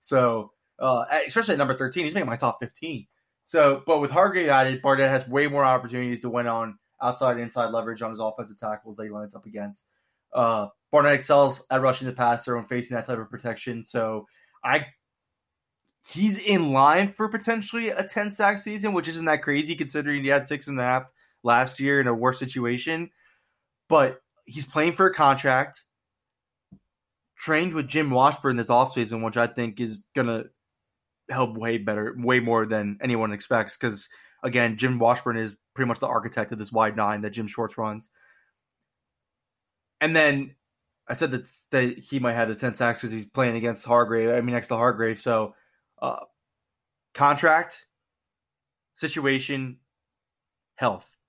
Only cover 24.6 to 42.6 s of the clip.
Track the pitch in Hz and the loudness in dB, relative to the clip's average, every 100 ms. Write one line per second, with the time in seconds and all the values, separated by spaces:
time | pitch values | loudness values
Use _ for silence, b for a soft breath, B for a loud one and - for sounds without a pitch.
24.6 | 131 156 160 170 190 185 147 135 139 131 | -6 0 0 4 2 6 4 4 2 2
25.6 | 143 - _ _ _ _ _ _ _ _ | 0 -8 _ _ _ _ _ _ _ _
26.6 | _ - _ _ _ _ _ _ - 156 | _ -20 _ _ _ _ _ _ -2 0
27.6 | 180 156 135 147 151 127 135 147 139 123 | 0 -2 -2 0 2 4 4 4 -2 0
28.6 | 113 123 131 - 110 113 113 113 117 120 | 4 4 4 0 -4 -4 -4 0 0 -2
29.6 | 117 104 117 104 _ - 120 113 - _ | -6 -4 -8 -8 _ -4 -2 -2 -8 _
30.6 | _ _ _ _ _ _ - 131 120 110 | _ _ _ _ _ _ -10 -2 -2 -2
31.6 | 113 117 101 107 107 127 120 127 117 117 | -4 -2 -2 -4 -4 -4 2 2 4 2
32.6 | 110 110 104 101 127 117 110 104 - 120 | 2 -2 -2 -4 -2 0 -2 -4 0 0
33.6 | 107 - 120 104 - b b b 131 123 | 0 -4 -6 -6 -12 b b b -4 0
34.6 | 117 107 127 127 117 123 - 113 110 101 | 0 0 -2 2 4 4 0 -4 -6 -10
35.6 | _ - 127 117 - 120 110 120 107 110 | _ -4 -2 -2 -2 -2 -4 -6 -6 -6
36.6 | 104 113 110 107 104 104 104 107 107 - | -4 0 0 2 -2 -2 -6 -8 -10 -6
37.6 | 110 - 110 107 - b b b b b | -8 -4 -6 -8 -14 b b b b b
38.6 | _ _ _ _ _ _ _ _ _ _ | _ _ _ _ _ _ _ _ _ _
39.6 | _ _ _ _ 156 160 151 139 135 _ | _ _ _ _ 2 4 4 4 -4 _
40.6 | _ _ _ _ _ 123 160 127 - - | _ _ _ _ _ -4 -2 -2 -8 -20
41.6 | - 139 123 - - 135 123 117 113 107 | -2 0 0 -2 -8 -2 -2 0 -2 -2